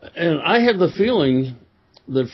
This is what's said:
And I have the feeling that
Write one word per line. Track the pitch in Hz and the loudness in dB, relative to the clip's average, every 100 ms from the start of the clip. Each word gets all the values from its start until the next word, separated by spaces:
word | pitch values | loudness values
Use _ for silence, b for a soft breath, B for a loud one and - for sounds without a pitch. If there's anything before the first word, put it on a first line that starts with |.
| - - | -18 -4
And | 170 151 | -2 -2
I | 120 233 | 0 2
have | 240 202 | 2 2
the | 175 - | 0 0
feeling | 214 233 139 127 131 120 _ _ _ _ - | 0 2 2 0 -2 -8 _ _ _ _ -6
that | 131 123 | -4 -2